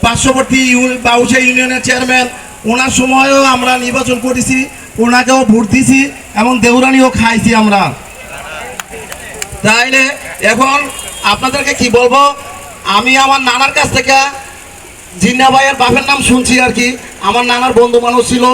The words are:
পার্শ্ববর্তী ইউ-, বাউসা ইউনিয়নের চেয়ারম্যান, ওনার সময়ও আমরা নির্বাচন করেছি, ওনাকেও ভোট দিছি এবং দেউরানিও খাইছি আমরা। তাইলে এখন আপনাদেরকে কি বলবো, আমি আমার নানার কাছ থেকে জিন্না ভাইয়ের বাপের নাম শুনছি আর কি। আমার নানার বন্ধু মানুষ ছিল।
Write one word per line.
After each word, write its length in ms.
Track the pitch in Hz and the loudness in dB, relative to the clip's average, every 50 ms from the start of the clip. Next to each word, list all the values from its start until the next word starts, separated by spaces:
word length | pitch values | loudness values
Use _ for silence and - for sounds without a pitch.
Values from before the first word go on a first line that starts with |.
| - | 2
পার্শ্ববর্তী 560 | 233 233 233 - 269 262 262 262 - 262 262 262 254 247 | 0 0 2 0 2 2 2 0 0 0 0 2 2 2
ইউ-, 260 | 247 254 254 254 247 226 | 2 2 0 -2 -2 -2
বাউসা 360 | 240 240 240 240 - 254 262 | 0 2 2 2 2 2 2
ইউনিয়নের 440 | 254 247 247 254 254 254 254 254 - | 2 2 0 0 0 -2 -2 -4 -2
চেয়ারম্যান, 440 | 254 254 247 254 247 254 254 247 247 - - - - - - - | -2 -2 -2 0 0 0 0 0 -2 -6 -12 -18 -18 -20 -8 -4
ওনার 260 | 214 226 254 262 262 | -2 -2 0 0 -2
সময়ও 540 | - - 254 254 262 262 269 277 277 277 269 | 0 0 0 2 2 2 2 4 4 4 4
আমরা 280 | 262 254 254 247 247 254 254 | 2 2 0 0 0 0 -2
নির্বাচন 400 | 247 247 240 269 254 240 254 240 | -2 -4 -4 -4 -2 -2 -4 -2
করেছি, 380 | 220 254 247 247 226 - 262 262 269 - - - - - - - | -2 -4 -2 -2 -2 -2 -2 -2 -2 -6 -10 -18 -20 -16 -4 -2
ওনাকেও 420 | 226 240 240 247 254 240 262 269 254 | 0 2 2 2 2 2 2 2 4
ভোট 200 | 214 214 233 226 196 | 4 2 2 2 2
দিছি 300 | - 262 240 220 262 269 277 277 - - - - - | 0 0 4 4 4 2 2 0 -4 -12 -18 -8 -4
এবং 180 | 208 220 247 254 240 | -2 0 0 0 2
দেউরানিও 480 | 208 240 240 254 254 269 262 262 262 254 | 2 2 4 4 2 4 4 4 4 4
খাইছি 400 | 254 - 226 226 240 226 - 226 226 | 2 2 0 0 0 2 2 2 2
আমরা। 280 | 220 220 214 202 175 156 143 - - - - - - - - - - - 151 156 156 - - - 494 - - - 453 440 - - - - - - - - - - - - | 4 4 4 2 2 0 -2 -4 -10 -16 -20 -20 -20 -18 -16 -16 -16 -14 -14 -14 -14 -14 -14 -14 -14 -16 -14 -14 -16 -14 -16 -16 -16 -16 -16 -14 -14 -14 -14 -12 -4 -2
তাইলে 400 | 214 226 233 240 262 262 269 262 269 285 - - - - - | 0 0 0 0 0 0 0 0 -2 -4 -8 -12 -16 -12 -4
এখন 380 | - 208 233 226 269 269 285 285 285 277 - - - - - - - | -2 -2 0 2 0 0 0 -2 -4 -6 -10 -12 -14 -14 -14 -6 -2
আপনাদেরকে 500 | 196 208 208 254 262 254 285 269 277 269 | -2 -2 0 -2 -4 -2 -2 -4 -4 -2
কি 140 | - 254 247 | -2 -2 2
বলবো, 440 | 214 240 247 247 247 277 285 285 277 - - - - - - - - - - | 4 4 4 4 4 4 4 4 2 -2 -12 -16 -16 -16 -16 -18 -20 -12 -8
আমি 280 | - 196 208 233 254 262 | -2 -2 0 0 2 2
আমার 240 | 269 277 262 277 269 | 2 2 2 2 0
নানার 320 | 269 254 247 254 269 269 277 | 0 -2 -2 0 -2 -2 0
কাছ 160 | 302 285 - - | -2 -2 0 -2
থেকে 240 | 262 254 262 269 269 269 285 285 - - - - - - - - - - - - - - - - 180 | -4 0 2 2 2 2 0 -4 -10 -16 -16 -20 -20 -20 -20 -20 -20 -20 -20 -20 -20 -20 -20 -8 -2
জিন্না 300 | 170 233 247 254 262 269 | -2 -2 0 2 2 4
ভাইয়ের 240 | 262 262 269 277 269 | 4 4 2 2 0
বাপের 300 | 262 247 247 247 254 247 | 0 0 0 0 0 0
নাম 120 | - 277 277 - | 0 -2 0 2
শুনছি 320 | - 247 254 247 - 254 254 | 2 2 2 2 0 0 2
আর 120 | 254 247 - | 0 0 0
কি। 240 | 233 240 247 262 247 - - - - | -2 -2 -2 -4 -6 -12 -18 -16 -6
আমার 240 | - 202 214 240 247 | -4 -2 0 0 0
নানার 260 | 247 240 247 247 262 240 | 0 0 0 0 2 4
বন্ধু 260 | 226 240 240 240 240 | 4 2 4 2 0
মানুষ 220 | 233 240 247 247 233 - | 0 2 0 0 0 0
ছিল। 160 | 247 247 247 247 | 0 2 2 2